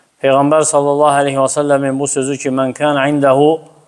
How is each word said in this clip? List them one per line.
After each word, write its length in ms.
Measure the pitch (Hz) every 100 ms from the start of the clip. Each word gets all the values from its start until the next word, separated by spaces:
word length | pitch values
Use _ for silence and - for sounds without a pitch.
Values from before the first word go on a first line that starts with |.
| _ _
Peyğəmbər 400 | 139 135 143 156
sallallahu 520 | 147 147 143 143 147 139
aleyhi 160 | 143 135
və 120 | 135 151
səlləmin 420 | 147 139 139 135
bu 80 | 139
sözü 300 | 143 131 139
ki, 120 | 143
"Mən 240 | 131 131
kən 220 | - 147 143 139
indəhu 480 | 147 139 135 147 160 - -